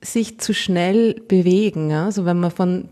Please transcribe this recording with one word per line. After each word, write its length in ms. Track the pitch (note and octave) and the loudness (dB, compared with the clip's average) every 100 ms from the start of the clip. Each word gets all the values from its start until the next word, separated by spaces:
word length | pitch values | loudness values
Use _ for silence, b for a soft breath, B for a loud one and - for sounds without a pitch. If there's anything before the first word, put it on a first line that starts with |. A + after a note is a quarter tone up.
sich 380 | - A#3 A3 - | -6 -4 -4 -6
zu 140 | - | -6
schnell 640 | G#3+ - F3 F3 G#3 A3+ A3 - | -4 -2 0 2 2 2 0 0
bewegen, 600 | F#3 F3 F#3 G#3+ E3 D#3 | 2 4 4 2 -2 -2
ja? 160 | D3+ F#3 | -2 -2
Also 200 | G3+ F3 | -2 -2
wenn 140 | F3 | 0
man 120 | F3 | -2
von 360 | E3 F3+ F#3 - | -2 -2 -2 -6